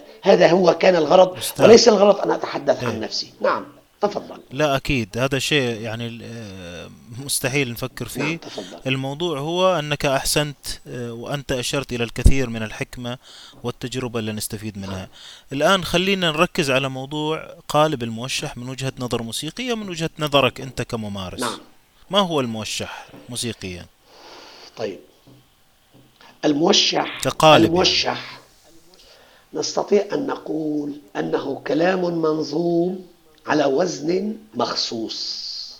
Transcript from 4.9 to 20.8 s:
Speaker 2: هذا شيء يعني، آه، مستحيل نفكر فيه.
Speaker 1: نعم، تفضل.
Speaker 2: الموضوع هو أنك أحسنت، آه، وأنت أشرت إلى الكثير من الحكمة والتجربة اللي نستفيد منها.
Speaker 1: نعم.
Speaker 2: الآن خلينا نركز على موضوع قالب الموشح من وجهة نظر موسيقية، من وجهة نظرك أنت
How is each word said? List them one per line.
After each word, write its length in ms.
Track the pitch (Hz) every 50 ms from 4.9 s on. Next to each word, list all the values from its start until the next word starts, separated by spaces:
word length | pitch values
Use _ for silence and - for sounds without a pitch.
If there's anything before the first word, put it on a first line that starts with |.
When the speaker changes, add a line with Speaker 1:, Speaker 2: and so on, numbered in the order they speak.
| 143 123 110 - -
Speaker 2:
هذا 220 | 117 131 135 139 131
شيء 420 | - - 156 147 127 120 117 107
يعني، 380 | 113 110 113 117 120 117 117 113 107
آه، 680 | 107 117 117 113 101 95 92 90 85 87 82 85 92 85 - - - 113 123 139
مستحيل 460 | 135 - - - 123 131 147 135 120
نفكر 340 | 117 - 131 127 - - 123
فيه. 160 | - - 123
Speaker 1:
نعم، 160 | 147 151 170
تفضل. 420 | 165 - - - - - - - - -
Speaker 2:
الموضوع 520 | 131 131 131 135 135 143 147 175 175 160 135
هو 400 | 143 165 170 180 185 185 180 156
أنك 260 | 147 151 147 - -
أحسنت، 520 | 143 135 139 - - - 156 147 147 135 _ - - - - -
آه، 260 | 147 139 127 120 117 117
وأنت 380 | 117 117 - 139 143 - -
أشرت 420 | 139 123 120 - - 143 131 - 123
إلى 100 | 120 117
الكثير 460 | 113 - - - - 135 135 131 113
من 140 | 117 113 110
الحكمة 540 | 107 - - 135 - - 123 123 120 123 - _ - - - - - - - -
والتجربة 560 | 120 - - - 123 113 131 127 120 117 117
اللي 120 | 110 107
نستفيد 460 | 107 107 - - 117 101 107 110 98
منها. 200 | 101 98 95 95
Speaker 1:
نعم. 100 | 92 92 - - - - - - - - - 139
Speaker 2:
الآن 300 | 143 147 175 196 185 165
خلينا 480 | - - 175 185 190 196 190 180 165
نركز 400 | 147 156 180 - - 196 156 139
على 180 | 127 135 139 135
موضوع 640 | 131 131 131 135 151 151 151 151 156 - - - - - -
قالب 360 | - - 147 151 156 151 117 117
الموشح 540 | 117 113 113 120 135 - - 156 147 -
من 120 | 123 120 131
وجهة 240 | 131 127 131 135 - -
نظر 220 | 127 117 127 117
موسيقية، 520 | 117 117 110 - 151 156 - - 247 254 233
من 160 | 220 214 190
وجهة 200 | 175 160 165 160 - -
نظرك 420 | 151 147 139 139 131 120 - -
أنت 200 | 131 131 - -